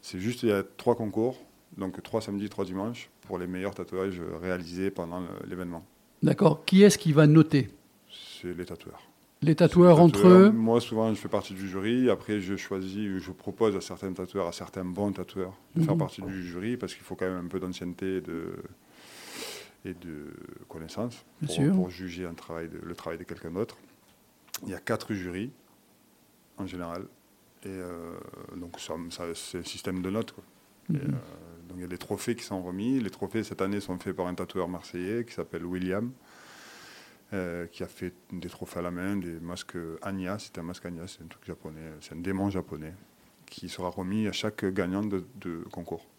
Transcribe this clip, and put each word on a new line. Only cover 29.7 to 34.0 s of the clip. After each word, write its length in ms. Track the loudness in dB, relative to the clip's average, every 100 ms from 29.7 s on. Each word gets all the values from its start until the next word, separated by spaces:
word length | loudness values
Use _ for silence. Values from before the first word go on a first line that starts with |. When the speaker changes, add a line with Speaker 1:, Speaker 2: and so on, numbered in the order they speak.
| -8 -6 -4
Speaker 1:
de 80 | -4
notes, 240 | -4 -6
quoi. 100 | -12 -20 _ _ _ -4
Et, 40 |
Speaker 2:
Mhm. 60 | -4
Speaker 1:
euh, 80 | -2 -4 -8 -18 -20 -20 -16
donc, 80 | -12
il 40 |
y 40 | -10
a 20 |
des 100 | -10
trophées 380 | -6 -4 -4 -6
qui 80 |
sont 180 | -4 -6
remis. 380 | -6 -4 0 0
Les 100 | -2
trophées, 340 | -6 -4 -4
cette 180 | -4 -2
année, 180 | -2 -2
sont 180 | -4
faits 160 | -8